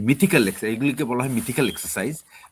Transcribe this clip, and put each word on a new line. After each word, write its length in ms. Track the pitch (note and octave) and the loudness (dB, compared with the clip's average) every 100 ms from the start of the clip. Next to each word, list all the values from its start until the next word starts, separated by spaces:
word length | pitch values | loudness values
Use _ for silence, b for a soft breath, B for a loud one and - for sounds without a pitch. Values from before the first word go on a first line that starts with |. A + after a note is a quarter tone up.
মিথিক্যাল 480 | G#2 C#3+ F#3+ D#3+ G2+ | 2 4 4 4 4
এক্স-, 180 | F#2+ G#2+ | 0 -2
এগুলিকে 380 | A2+ C#3+ C3 | 0 0 -2
বলা 200 | C3+ B2 | -2 -2
হয় 80 | C3 | -2
মিথিক্যাল 360 | A#2+ - B2+ B2 | -2 -2 0 -2
এক্সারসাইজ। 540 | - - - G#2 D#3 - B B | -2 -6 -4 -4 -6 -12 B B